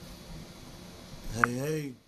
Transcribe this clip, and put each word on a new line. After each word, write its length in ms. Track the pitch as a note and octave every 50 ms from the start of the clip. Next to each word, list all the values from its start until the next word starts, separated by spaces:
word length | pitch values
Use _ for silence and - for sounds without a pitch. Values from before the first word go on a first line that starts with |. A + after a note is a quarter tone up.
| - - - - - - - - - - - - - - - - - - - - - - - - - - A2
Hey, 180 | A#2 A#2+ A#2+ A#2+
hey. 400 | B2+ C3+ D3+ D#3 D#3 D3 C#3 B2 - -